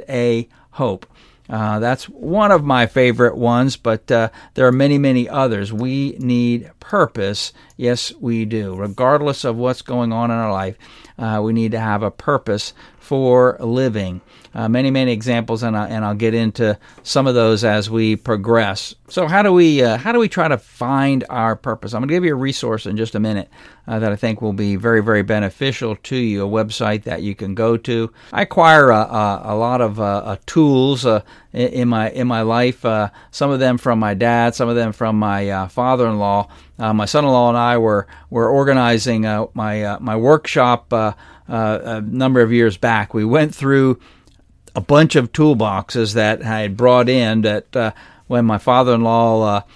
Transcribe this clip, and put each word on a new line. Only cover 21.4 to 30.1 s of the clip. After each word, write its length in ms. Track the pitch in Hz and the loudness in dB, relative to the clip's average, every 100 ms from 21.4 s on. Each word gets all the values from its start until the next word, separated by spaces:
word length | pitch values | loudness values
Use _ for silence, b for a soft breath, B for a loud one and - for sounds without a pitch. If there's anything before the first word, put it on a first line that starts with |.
| 113 107 | -2 -2
purpose? 380 | 131 110 104 | -6 -8 -8
I'm 80 | 113 | -6
gonna 120 | 139 | -2
give 120 | 175 175 | 0 0
you 80 | |
a 20 | 131 | -2
resource 500 | 135 - 120 110 92 | -4 -4 -4 -6 -4
in 100 | 107 | -4
just 180 | 110 107 | -4 -2
a 40 | |
minute, 300 | 110 104 95 B B B - | -2 -4 -8 B B B -8
uh, 120 | 110 | -4
that 120 | 110 | -4
I 40 | 104 | -2
think 260 | 113 107 | -4 -4
will 120 | 110 | -6
be 220 | 98 101 95 | -4 -2 -2
very, 280 | 117 113 | 2 2
very 180 | 107 107 | 2 0
beneficial 760 | 101 107 98 - 135 120 117 104 | 0 -2 -2 -4 -6 -4 -8 -8
to 200 | - 131 | -8 -4
you, 300 | 117 101 98 | -4 -4 -2
a 40 | |
website 540 | 110 107 - 107 107 | -2 -4 -4 -4 -4
that 180 | 113 82 | -6 -8
you 140 | 101 98 | -8 -8
can 180 | 98 | -8
go 240 | 98 113 117 | -2 0 0
to. 340 | 123 117 113 B B | -2 -4 -4 B B
I 80 | - | -4
acquire 460 | 202 185 165 156 131 | -2 4 6 8 8
a, 120 | 110 | 6
a, 400 | - 110 104 101 107 | 2 -2 -2 -2 -4
a 100 | 107 | -2
lot 260 | 117 123 | -2 0
of, 180 | 110 107 | -2 -2
uh, 40 | |
uh, 340 | 101 | -4